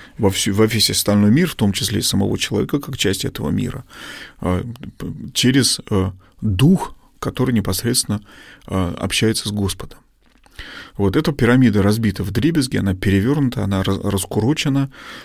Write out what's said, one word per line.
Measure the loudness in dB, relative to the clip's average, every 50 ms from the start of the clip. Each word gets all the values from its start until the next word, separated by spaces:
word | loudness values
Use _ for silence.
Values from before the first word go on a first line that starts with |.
| -20 -16 -4
во | 0 0 0
всю, | 0 0 -2 0 2
во | 4 2
весь | 2 2 0 0 0
остальной | 0 0 0 2 4 4 6 6
мир, | 6 4 4 2
в | 0
том | 0 0 0 0
числе | -2 -4 -2 -2 -2
и | -2
самого | 0 0 0 0 0 -2
человека, | -2 -4 -2 -2 -2 -2 -2 -2 -4
как | -4 -6 -6
часть | -2 -2 -2 -2 -2 -4
этого | -6 -6 -6 -4 -2
мира, | -2 -2 -2 -4 -6 -10 -14 -16 -20 -18 -18 -16 -16 -18 -18 -20 -12 -6
э, | -2 -2 -2 -2 -4 -6 -10 -12 -14 -16 -14
п-, | -12 -10 -10 -10 -10 -12 -8 -4
через, | 0 2 2 4 2 2 0 -2 -4 -4 -2
э, | -2 0 0 -2 -4 -10 _ _ _ -6
дух, | -2 -2 2 4 6 6 6 4 0 -6 -12 -18 _ _ _ _
который | -8 -6 -4 -2 -2 0 0
непосредственно, | 0 0 -2 -4 -2 -2 0 0 0 -2 -2 -4 -6 -6 -12 -20 -20 -20 -20 -20 -20 -10
э, | -4 -2 -2 -2 -2 -4 -4
общается | -6 -4 -2 0 0 0 0 -2 -4 -6
с |
Господом. | -4 -2 -2 -4 -4 -6 -12 -14 -16 -20 _ _ _ _ _ _ _ _ _ _ _ -18 -18 -16 -16 -18 -18 -12 -4
Вот | -2 0 2 2
эта | 2 0 0
пирамида | 0 2 4 4 6 6 6 6 6 4 4
разбита | 4 2 2 0 0 -2 -2 -4
вдребезги, | -4 0 0 0 2 2 0 0 0 -2
она | -2 0 -2 -2
перевернута, | 0 2 2 2 4 4 2 2 2 0 0 0 -2 -2
она | 0 0 0 0
раз-, | 0 -2 -2 -2
раскурочена, | -2 -2 -2 -4 -2 -2 0 0 0 0 0 0 0 0 0 -2 -2 -6 -14 -18 -18 -18 -18